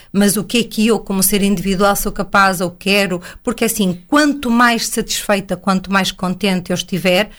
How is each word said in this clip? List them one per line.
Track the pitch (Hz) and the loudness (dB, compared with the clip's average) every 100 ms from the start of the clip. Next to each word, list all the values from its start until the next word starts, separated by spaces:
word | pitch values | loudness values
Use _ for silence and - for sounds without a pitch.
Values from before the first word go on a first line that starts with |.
| - | -4
mas | 196 202 202 | 0 2 2
o | |
que | 185 240 | -2 -2
é | |
que | - - 220 | -2 0 2
eu, | 208 | 2
como | - 190 | 0 -2
ser | 185 202 | 0 2
individual, | 196 196 185 185 202 202 | 0 0 -2 0 2 2
sou | 208 | -2
capaz | - 202 208 196 180 | -4 0 2 4 2
ou | 180 | -4
quero? | 175 202 202 196 175 175 - | -4 0 0 0 -2 -8 -10
Porque | - 233 226 | -6 -2 -2
assim, | 220 190 175 - | 0 -2 -2 0
quanto | 294 294 262 247 | 2 2 0 0
mais | 233 240 233 - | 2 4 2 -2
satisfeita, | - 214 - - 202 196 180 | -4 -4 -6 -2 -2 -2 -4
quanto | 202 190 190 | 0 -2 0
mais | 196 190 | 0 0
contente | - 180 185 202 185 175 | -2 -4 -2 0 -2 -2
eu | 175 | -4
estiver, | - 185 185 180 214 | -4 -2 2 2 0